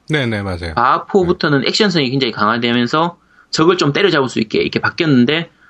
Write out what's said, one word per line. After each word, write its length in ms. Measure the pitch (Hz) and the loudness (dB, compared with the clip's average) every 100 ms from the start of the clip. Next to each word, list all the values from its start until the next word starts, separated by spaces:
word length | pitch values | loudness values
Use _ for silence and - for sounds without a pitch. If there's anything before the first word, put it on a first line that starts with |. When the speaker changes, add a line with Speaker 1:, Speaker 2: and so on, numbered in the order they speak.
| - | -4
Speaker 1:
네, 160 | 156 123 | -2 -2
네, 160 | 107 | -2
맞아요. 320 | 98 90 85 78 | -4 -6 -4 0
Speaker 2:
바하포부터는 840 | 123 165 - 208 175 180 160 143 | 2 0 0 0 2 0 0 0
Speaker 1:
네. 60 | 104 | 0
Speaker 2:
액션성이 420 | - 214 170 131 | 0 0 2 0
굉장히 220 | 135 127 | 0 -2
강화되면서 880 | - 104 117 120 120 120 156 170 - _ _ _ | 0 0 0 0 0 0 0 -2 -4 _ _ _
적을 260 | - 160 180 | 0 2 2
좀 160 | 156 | 2
때려잡을 360 | 143 196 160 127 | 0 0 0 -2
수 100 | - | -2
있게 200 | 110 - | -2 -2
이렇게 200 | - - | -2 -2
바뀌었는데 720 | - - 165 131 120 156 165 _ - | -4 -2 2 2 2 0 -4 _ -20